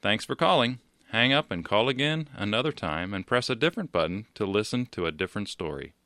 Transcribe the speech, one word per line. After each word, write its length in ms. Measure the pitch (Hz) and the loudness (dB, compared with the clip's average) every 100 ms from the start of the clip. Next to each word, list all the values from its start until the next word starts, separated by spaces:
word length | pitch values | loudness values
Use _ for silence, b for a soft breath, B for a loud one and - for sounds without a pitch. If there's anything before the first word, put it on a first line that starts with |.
Thanks 220 | 101 110 | 0 -2
for 120 | - 135 | -2 0
calling. 420 | 170 180 120 127 _ _ _ | 4 4 2 -2 _ _ _
Hang 220 | 110 123 | 0 4
up 200 | 139 151 | 4 0
and 120 | 90 | -6
call 240 | 80 101 123 | 0 2 2
again 400 | 127 143 160 151 | 2 0 -2 -6
another 380 | - 101 107 147 | -6 -2 0 0
time 420 | - 87 78 92 | -2 -4 -2 -4
and 140 | 101 95 | -6 0
press 200 | 123 - | 0 0
a 60 | |
different 380 | 123 156 202 180 | 0 0 0 -2
button 340 | 87 80 92 110 | 0 0 -2 -8
to 100 | - | -4
listen 420 | 101 98 107 123 123 | 0 0 0 -2 -4
to 200 | - 85 | -2 -4
a 60 | |
different 360 | 76 95 - 101 | -2 -4 -4 -8
story. 460 | - 85 71 69 _ | -6 -6 -6 -10 _